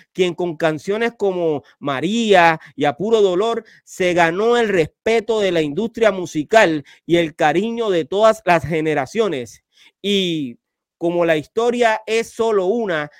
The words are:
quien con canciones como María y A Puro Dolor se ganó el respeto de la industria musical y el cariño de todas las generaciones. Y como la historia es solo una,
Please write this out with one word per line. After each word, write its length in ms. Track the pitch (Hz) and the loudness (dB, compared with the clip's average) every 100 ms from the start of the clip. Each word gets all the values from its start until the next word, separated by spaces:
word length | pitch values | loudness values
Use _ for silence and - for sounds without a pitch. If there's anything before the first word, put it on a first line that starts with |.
| _ | _
quien 220 | - 180 | -2 -2
con 240 | 170 180 156 | -2 -6 -2
canciones 560 | 165 156 - 214 233 233 | -2 -2 -4 -4 -4 -2
como 460 | 202 180 165 143 - _ | -2 0 -2 -2 -6 _
María 840 | 143 131 165 226 220 185 170 160 - - | -6 -4 -2 0 2 4 4 2 -6 -4
y 100 | 143 | -2
A 120 | 139 | -2
Puro 240 | 202 220 | 0 2
Dolor 420 | 196 175 226 233 226 _ | 2 2 -2 -4 -8 _
se 320 | _ - 180 175 | _ -4 0 2
ganó 420 | 165 175 226 240 | 2 0 0 0
el 120 | 226 | 2
respeto 680 | 190 156 _ 220 226 214 220 | 0 -2 _ -2 -2 0 -2
de 120 | 196 | 0
la 100 | 170 | 0
industria 500 | 151 147 226 233 220 | -2 -4 -6 0 0
musical 720 | 190 170 156 147 220 190 156 - - - | 0 -4 -6 2 4 4 0 -6 -16 -2
y 120 | 170 | 0
el 180 | 165 - | 0 0
cariño 560 | 156 160 226 233 220 | 0 2 -2 -4 -2
de 140 | 175 156 | -2 -2
todas 360 | 196 220 220 | 2 2 2
las 220 | 180 170 147 | 2 0 0
generaciones. 1000 | 165 156 147 131 208 208 143 117 - _ _ _ _ | -2 -2 -2 -2 -2 -2 -2 -8 -16 _ _ _ _
Y 560 | 196 196 180 160 131 117 _ _ _ - | -2 -2 -2 -4 -8 -12 _ _ _ -6
como 280 | 170 170 170 | -2 0 0
la 100 | 156 | 0
historia 680 | - 220 240 240 226 220 - | -4 -2 -2 2 0 0 -4
es 240 | 220 226 | -4 -4
solo 360 | - 226 208 185 | -4 -2 0 0
una, 440 | 240 214 160 147 | -2 -2 -4 -6